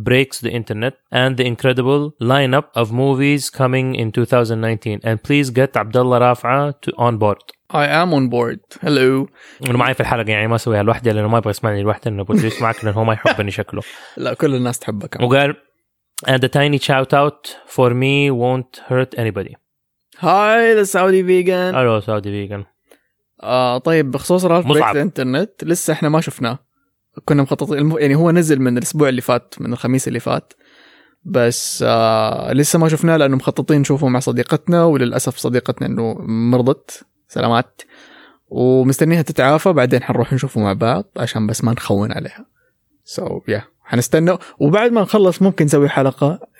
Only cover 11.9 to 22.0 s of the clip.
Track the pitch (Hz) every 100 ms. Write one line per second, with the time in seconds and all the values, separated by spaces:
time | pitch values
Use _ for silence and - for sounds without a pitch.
11.9 | 101 117 101 95 110 110 - 113 - 110
12.9 | 101 113 110 - - 101 104 101 101 -
13.9 | - - - 127 - 151 127 123 - -
14.9 | 107 - - 120 135 143 151 _ _ _
15.9 | _ _ - 127 131 127 143 147 139 -
16.9 | 135 131 143 147 - - - - - 123
17.9 | 123 135 143 143 123 123 127 123 - -
18.9 | 127 131 - 113 98 95 - _ _ _
19.9 | _ _ - 175 190 208 226 226 220 190
20.9 | 185 190 190 180 185 180 180 180 185 123
21.9 | 110